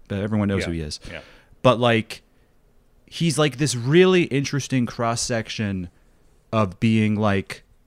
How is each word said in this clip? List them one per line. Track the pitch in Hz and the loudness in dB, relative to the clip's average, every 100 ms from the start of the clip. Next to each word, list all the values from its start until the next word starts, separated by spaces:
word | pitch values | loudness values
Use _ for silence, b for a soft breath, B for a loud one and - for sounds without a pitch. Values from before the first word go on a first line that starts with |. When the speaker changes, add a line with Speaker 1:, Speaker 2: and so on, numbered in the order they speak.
| - | -10
Speaker 1:
but | 101 | -6
everyone | 104 107 101 | -2 -2 0
knows | 98 | -2
Speaker 2:
Yeah. | 87 | -2
Speaker 1:
who | |
he | 82 | -6
is. | 76 - B | -8 -10 B
Speaker 2:
Yeah. | 82 B B B - | -16 B B B 0
Speaker 1:
But, | 127 117 | 2 2
like, | 120 113 110 - _ _ _ _ _ _ _ _ _ | 2 0 -2 -12 _ _ _ _ _ _ _ _ _
he's, | - 170 139 | -4 -2 2
like, | 151 123 | 0 0
this | 147 123 | -2 -2
really | 120 160 185 185 | 4 6 6 4
interesting | 170 135 139 143 - 131 117 | 2 0 -2 -4 -2 0 0
cross | - 117 117 | -2 -2 -2
section | - 117 110 - 104 95 87 - _ _ _ _ _ | -2 -4 -4 -4 -4 -4 -8 -14 _ _ _ _ _
of | 113 101 87 | 0 0 0
being, | 117 110 107 | 2 2 2
like, | 107 107 98 95 - _ _ | 2 2 0 -2 -12 _ _